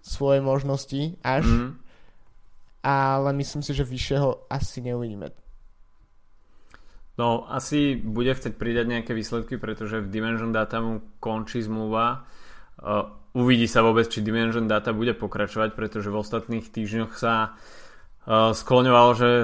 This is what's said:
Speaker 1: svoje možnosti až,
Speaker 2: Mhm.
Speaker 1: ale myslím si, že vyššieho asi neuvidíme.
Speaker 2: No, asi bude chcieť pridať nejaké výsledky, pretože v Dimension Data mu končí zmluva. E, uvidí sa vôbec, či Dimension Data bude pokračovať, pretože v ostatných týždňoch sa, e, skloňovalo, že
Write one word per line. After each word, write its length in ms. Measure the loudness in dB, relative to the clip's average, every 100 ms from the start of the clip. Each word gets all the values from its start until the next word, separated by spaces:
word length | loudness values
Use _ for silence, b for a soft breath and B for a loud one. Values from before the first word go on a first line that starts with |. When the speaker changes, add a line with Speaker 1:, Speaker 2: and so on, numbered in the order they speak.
Speaker 1:
svoje 400 | -10 -2 2 4
možnosti 720 | 2 0 0 -4 -4 -4 -4 -4
až, 220 | -2 2 4
Speaker 2:
Mhm. 220 | 4 2 -10 -18 b b b b -20 -20 -20 -20 -6
Speaker 1:
ale 460 | -2 2 2 0 0 -2
myslím 240 | -4 -6
si, 80 | -4
že 160 | -4 -4
vyššieho 640 | -4 -2 0 0 -2 -6
asi 320 | -4 -4 -4
neuvidíme. 480 | -6 -6 -6 -8 -12 -14 -20 -20 -20 -20 -20 -20 _ _ -20 -20 _ b b b b b b -2
Speaker 2:
No, 320 | 0 0 -2
asi 480 | -6 -2 0 2 0
bude 400 | -2 0 0 0
chcieť 240 | -4 -6
pridať 260 | -2 0 0
nejaké 240 | -2 -4 -6
výsledky, 400 | -4 -6 -6 -8
pretože 480 | -8 -8 -6 -6
v 80 | -4
Dimension 400 | -4 -2 -2 -2
Data 320 | -2 0 -2
mu 160 | -2 -4 -8 -10
končí 400 | -6 -6 -4 -6
zmluva. 560 | -4 -4 -2 0 0 -2
E, 880 | -10 -18 -18 -18 -18 -10 -4 -2 -4 -10 -6 2
uvidí 320 | 4 4 4
sa 80 | 4
vôbec, 320 | 6 4 2
či 80 | -2
Dimension 480 | -2 0 0 0 2
Data 240 | 0 0
bude 240 | -2 -2 -2
pokračovať, 640 | -4 -4 -4 -2 -2 -2
pretože 320 | -6 -6 -4
v 80 | -4
ostatných 480 | -4 -6 -4 -8 -8
týždňoch 480 | -8 -4 -4 -4 -2
sa, 400 | 0 0 -2 -6 B B B B B -12 2
e, 240 | 4 4
skloňovalo, 600 | 2 4 4 8 8 8 6
že 140 | 4 4